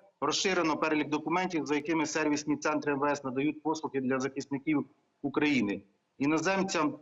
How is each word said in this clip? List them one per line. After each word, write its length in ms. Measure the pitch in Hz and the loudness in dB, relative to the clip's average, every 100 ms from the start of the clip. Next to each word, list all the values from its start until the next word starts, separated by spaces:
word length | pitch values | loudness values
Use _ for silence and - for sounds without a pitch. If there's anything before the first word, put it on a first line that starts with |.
| - - | -20 -6
розширено 560 | 143 151 202 185 160 147 | -2 0 2 2 2 2
перелік 320 | 156 151 143 | 2 2 0
документів, 580 | 151 156 175 185 170 135 | -2 0 -2 0 -2 0
за 80 | |
якими 320 | 147 147 165 156 | 0 0 0 0
сервісні 500 | 165 151 147 151 143 | 0 0 0 0 -2
центри 360 | 160 151 147 | 0 0 0
М 60 | 139 | 0
В 40 | |
С 200 | 143 135 | 0 0
надають 380 | 131 127 147 147 | -2 -2 -2 -2
послуги 380 | 151 156 156 135 | -4 -4 -4 -2
для 200 | 131 131 | 0 0
захисників 640 | 139 135 135 139 160 147 123 _ _ _ | -2 -4 -6 -6 0 0 -2 _ _ _
України. 600 | 143 139 147 139 101 98 - _ _ - | -4 0 2 2 2 -2 -8 _ _ -4
Іноземцям 760 | 139 156 156 190 - 170 151 123 | 0 2 2 0 0 2 0 -2